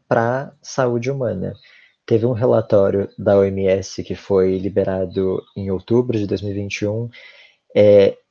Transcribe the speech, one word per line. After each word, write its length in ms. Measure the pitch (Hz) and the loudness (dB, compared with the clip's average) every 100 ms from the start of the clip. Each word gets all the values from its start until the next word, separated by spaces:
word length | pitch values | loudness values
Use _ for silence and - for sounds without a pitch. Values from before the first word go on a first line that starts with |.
| - | -2
pra 440 | 120 117 131 143 _ | 0 0 -2 -8 _
saúde 480 | - - 123 120 123 | -12 -4 -2 -2 -4
humana. 420 | 139 117 92 92 95 _ _ _ _ - | -4 -4 -4 -8 -10 _ _ _ _ -2
Teve 200 | 117 120 | 0 0
um 60 | |
relatório 760 | 110 123 113 - 104 98 98 98 - | 0 2 0 2 2 2 0 -4 -4
da 180 | 104 101 | 2 2
O 80 | |
M 220 | 98 95 95 | 2 0 0
S 380 | 95 92 - | 0 -2 -12
que 100 | - | -10
foi 440 | 92 - 98 95 92 | -12 -2 0 2 0
liberado 840 | 95 101 95 95 92 95 95 95 - 101 | -2 -2 -2 -2 -4 -2 -2 -4 -8 -10
em 140 | 98 | -6
outubro 460 | 92 - 117 123 113 | -6 0 0 0 -2
de 100 | 98 | -2
dois 160 | 98 | -6
mil 100 | 104 | -6
e 20 | |
vinte 280 | 101 101 - | -8 -8 -6
e 40 | 104 | -6
um, 220 | 110 117 - - - - _ _ | -4 -8 -12 -20 -20 -20 _ _
é, 440 | 104 104 101 98 - _ | 4 6 8 6 0 _